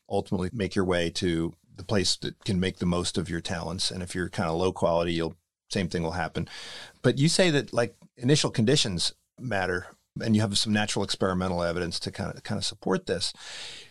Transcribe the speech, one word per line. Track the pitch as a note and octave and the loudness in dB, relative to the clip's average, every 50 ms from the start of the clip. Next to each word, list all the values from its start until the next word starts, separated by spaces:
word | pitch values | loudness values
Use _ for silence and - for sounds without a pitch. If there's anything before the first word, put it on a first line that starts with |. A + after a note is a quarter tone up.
| _ - | _ -4
ultimately | G#2 G2 G2 - G#2+ F2+ F2+ F#2 - | -2 -2 -2 0 -2 -2 -2 -2 -2
make | A#2 F#2+ F2+ - | -2 -2 0 0
your | G#2 F#2 | 0 2
way | F#2 F2+ F2 E2+ E2+ | 4 4 2 2 0
to | - - G#2 F2+ E2 E2 E2 E2+ - _ _ _ - | 0 0 0 0 2 0 0 -2 -4 _ _ _ -18
the | - F#2 | -16 -4
place | - A2+ G2 F2+ - - | 0 0 2 2 2 0
that | - - - - - - | -2 -4 -8 -8 -6 -4
can | - G2+ F2+ | -2 0 2
make | F#2 F#2+ F2+ | 0 0 0
the | - F#2+ | 0 0
most | F2 F2 F2 E2+ - - G2+ | 0 2 2 0 0 -2 -2
of | E2+ - | -4 -2
your | F2 E2+ | -4 -6
talents. | - - G2 E2 E2+ E2 F2 F#2+ - - | -4 -4 -6 -6 -4 -6 -4 -4 -4 -4
And | - F#2 | -4 -6
if | F2+ F2 - | -8 -6 -4
you're | F#2 F2 E2+ | -4 -4 -4
kinda | - - F#2 D#2+ E2 | -2 -2 0 0 2
low | E2+ F2+ F#2+ | 2 2 0
quality, | F#2 - - E2 E2+ E2+ E2+ F2 E2+ | 0 0 -2 0 2 2 2 2 0
you'll, | D#2+ E2 D#2+ - - _ _ _ _ _ _ | 0 -2 -4 -6 -10 _ _ _ _ _ _
same | - G#2+ F#2 D#2+ | -2 -2 -2 0
thing | - F2+ D#2+ | -2 -2 -2
will | D#2+ | -2
happen. | E2+ F2+ E2 D#2 - - E2+ - - - - - - - - - - _ | -2 -4 -4 -4 -4 -6 -6 -6 -8 -14 -14 -14 -14 -14 -16 -18 -16 _
But | - C3 B2 | 2 2 4
you | C3 C#3+ | 4 2
say | E3 - - F#3 F3 | 4 4 4 4 6
that, | D3 C#3 A2+ G#2+ - | 4 2 0 0 0
like, | A#2+ A#2+ A2+ - _ - _ _ | 0 0 0 -4 _ -20 _ _
initial | - - B2+ D3+ C#3+ - A#2+ | -2 2 4 4 4 4 2
conditions | - - A2 A#2 D3 - - A2+ F2+ D#2+ - - - _ _ _ _ - | 2 2 4 4 4 4 4 2 0 -2 -2 -4 -4 _ _ _ _ -10
matter, | - B2 G#2 G2 F#2 F2+ F2+ F2+ - - - _ _ _ _ - - | -6 -2 0 0 2 2 0 -2 -4 -8 -16 _ _ _ _ -4 2
and | A#2 G#2+ | 4 4
you | G#2+ | 4
have | A2 G#2 G2+ | 4 4 2
some | - - A2+ | 0 2 2
natural | G#2+ G#2 G#2+ - - A2 G2 | 2 2 2 2 0 -2 -2
experimental | F#2+ - - G#2+ F#2+ F#2 F2+ F#2 F#2+ F2 F2 F2 | -2 0 2 2 2 2 2 2 0 0 2 0
evidence | F2 E2 F2 F2 E2+ E2+ - | 0 0 0 -2 -2 -4 -4
to | - G2 | -6 -6
kinda, | - - G2 E2+ - - | -6 -4 -6 -6 -6 -10
kinda | - - A#2 G2 | -8 -6 -4 -4
support | - - - - - - - F3+ - | -4 -6 -6 -6 -2 0 0 0 0
this. | - F#2 E2+ - - - - - - - - - - - - - - | -2 -4 -2 -2 -6 -6 -10 -14 -14 -14 -12 -14 -14 -14 -16 -18 -20